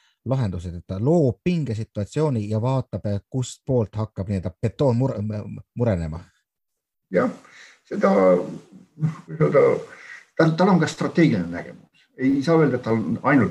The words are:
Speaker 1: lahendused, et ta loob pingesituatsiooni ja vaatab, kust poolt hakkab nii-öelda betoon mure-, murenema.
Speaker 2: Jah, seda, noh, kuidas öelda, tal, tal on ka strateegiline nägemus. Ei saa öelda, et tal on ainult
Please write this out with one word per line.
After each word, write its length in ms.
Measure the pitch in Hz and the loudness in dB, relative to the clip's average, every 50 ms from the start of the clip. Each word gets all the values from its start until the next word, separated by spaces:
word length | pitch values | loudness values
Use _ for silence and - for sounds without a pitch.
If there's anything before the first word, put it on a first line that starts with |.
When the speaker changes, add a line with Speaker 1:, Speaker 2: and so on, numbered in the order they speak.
| _ _ _ _ - 110 | _ _ _ _ -6 -4
Speaker 1:
lahendused, 460 | 131 135 120 95 90 87 85 90 82 | -2 -2 -2 -4 -4 -6 -8 -10 -12
et 80 | 87 - | -12 -10
ta 120 | - 92 95 | -10 -6 -4
loob 380 | 113 143 170 180 147 123 104 _ - | 0 0 2 2 2 0 -2 _ -4
pingesituatsiooni 1000 | 180 180 165 143 107 107 110 110 _ - 104 101 - - 147 156 151 127 110 104 104 | -4 -2 -2 -4 -4 -6 -8 -8 _ -8 -8 -8 -6 -4 -2 -2 -2 -2 -2 -4 -2
ja 100 | 107 110 | -4 -2
vaatab, 480 | 113 131 135 131 - - - 98 - 107 101 98 _ _ | -2 0 -2 -2 -4 -6 -10 -8 -4 -4 -4 -6 _ _
kust 300 | - 131 123 - - _ - | -6 -6 -6 -6 -10 _ -6
poolt 320 | - 131 123 107 - - | -2 0 0 0 -2 -4
hakkab 320 | 110 110 - - - 92 104 | -6 -6 -6 -6 -10 -6 -4
nii-öelda 240 | 101 95 80 90 - - | -4 -4 -4 -6 -10 -6
betoon 360 | - 107 - - 147 131 117 117 | -6 -6 -2 0 0 2 2 2
mure-, 220 | 131 131 117 104 104 107 107 107 104 107 107 104 - _ - | 0 -2 -2 -4 -6 -6 -6 -8 -8 -10 -14 -16 -16 _ -4
murenema. 460 | 117 120 113 98 85 80 76 78 82 90 _ _ _ _ _ _ _ _ _ _ _ _ _ _ _ _ - | -2 0 0 0 0 -2 -6 -8 -10 -14 _ _ _ _ _ _ _ _ _ _ _ _ _ _ _ _ -2
Speaker 2:
Jah, 200 | 185 - 254 233 - - _ - - - - - _ _ _ - | 0 0 0 0 -4 -8 _ -20 -20 -20 -20 -20 _ _ _ -10
seda, 220 | - 208 - 98 95 | -6 0 2 2 4
noh, 1000 | 101 - 92 90 87 - - - - - _ - - - _ _ 151 156 160 - - - | 4 6 6 4 4 2 -4 -10 -14 -16 _ -20 -20 -20 _ _ -4 -4 -4 -4 -6 -14
kuidas 220 | - 160 156 151 - | -12 -2 0 0 4
öelda, 140 | - 135 135 - - - - - - - - - - - - _ _ - | 4 4 4 4 2 0 -4 -12 -18 -20 -20 -20 -20 -20 -20 _ _ 2
tal, 140 | - 160 160 165 | 2 2 4 2
tal 100 | 180 202 | 4 4
on 100 | 190 165 | 4 4
ka 40 | 156 | 2
strateegiline 640 | - - - 175 - - 180 160 131 113 92 85 85 | 0 -2 -6 -6 -2 2 4 4 4 4 0 -2 -6
nägemus. 540 | 85 82 80 - - - - _ _ _ _ _ _ - | -8 -10 -10 -12 -16 -20 -20 _ _ _ _ _ _ -2
Ei 220 | 131 135 139 143 135 | 0 0 0 2 2
saa 160 | 165 165 160 | 2 4 4
öelda, 160 | 156 127 123 | 4 4 2
et 80 | 120 - | -2 -2
tal 140 | 110 113 113 | 0 0 0
on 160 | - - 117 - - 131 | 0 -2 -4 -2 0 2
ainult 180 | 147 131 101 90 | 4 4 4 4